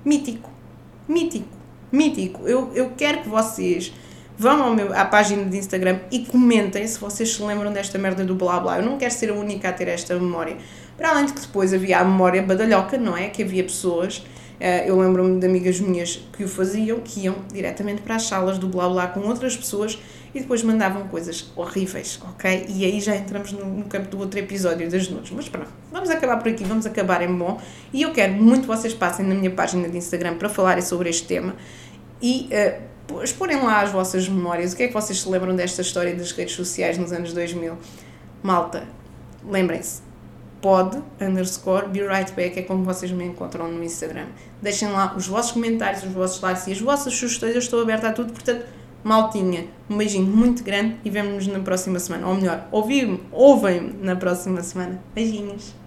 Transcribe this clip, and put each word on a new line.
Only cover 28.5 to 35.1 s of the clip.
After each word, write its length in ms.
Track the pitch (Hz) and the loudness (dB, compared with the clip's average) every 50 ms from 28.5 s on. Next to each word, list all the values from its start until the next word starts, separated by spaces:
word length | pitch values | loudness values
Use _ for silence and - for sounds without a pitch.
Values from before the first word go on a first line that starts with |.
| 254 262 262 | 8 8 4
que 40 | |
vocês 260 | - 220 220 - 226 226 | 0 -2 -2 -2 -4 -4
passem 320 | - 190 175 175 - 190 | -2 -2 -2 0 0 0
na 80 | 190 185 | 0 2
minha 180 | 196 190 185 | 2 0 0
página 360 | 185 190 170 170 180 180 175 | 0 0 -2 0 0 -2 -2
de 100 | 170 175 | -2 -4
Instagram 380 | 175 175 - - 175 175 175 170 | -6 -6 -4 -4 -4 -2 -4 -4
para 120 | 170 - 214 | -2 -4 -4
falarem 340 | 202 - 190 185 180 180 180 | 0 2 4 4 4 2 0
sobre 260 | - 180 175 180 170 | -2 -2 -2 0 0
este 160 | 165 170 - | -2 -2 -2
tema 300 | - 180 175 170 185 196 - - - - - - - - - - - - - | -2 -4 -2 -2 -4 -8 -8 -16 -18 -18 -20 -20 -20 -20 -20 -20 -20 -12 -2
e, 280 | - 240 254 262 - - | 0 0 0 0 -2 0
eh, 300 | - 208 208 - - - - - - - - | 2 2 4 2 2 -2 -10 -16 -18 -20 -14
po-, 160 | - 302 - - | -12 -8 -6 -6
exporem 400 | - - - 381 349 311 269 269 | -6 -4 -4 -2 -2 0 2 2
lá 160 | 233 220 208 | 4 4 4
as 120 | 202 196 | 4 2
vossas 360 | 196 190 185 185 - 185 185 | 2 0 0 2 0 0 0
memórias. 460 | 185 190 190 175 175 170 170 175 180 180 | 2 0 0 0 0 -2 -2 -2 -2 -2
O 20 | |
que 80 | - 247 | -2 -2
é 40 | |
que 60 | 240 - | 0 0
vocês 280 | 214 214 - | -2 -4 -2